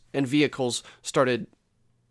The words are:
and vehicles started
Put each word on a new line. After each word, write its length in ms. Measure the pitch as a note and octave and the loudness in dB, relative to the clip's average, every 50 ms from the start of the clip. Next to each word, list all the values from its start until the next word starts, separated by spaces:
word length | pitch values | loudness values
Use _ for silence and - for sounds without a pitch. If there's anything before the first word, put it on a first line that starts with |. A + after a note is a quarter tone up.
| _ _ | _ _
and 140 | - C#3 C#3 | -4 -4 -2
vehicles 560 | A#2+ C#3+ D3 C#3+ C3 - - B2+ A#2+ A#2 - - - - _ | 0 2 2 2 2 0 -2 -4 -2 -4 -6 -10 -14 -20 _
started 440 | - - - D3+ C3 B2+ B2 A2 - - _ _ _ _ _ _ _ _ _ _ _ _ | -14 -2 0 2 2 2 2 -2 -4 -10 _ _ _ _ _ _ _ _ _ _ _ _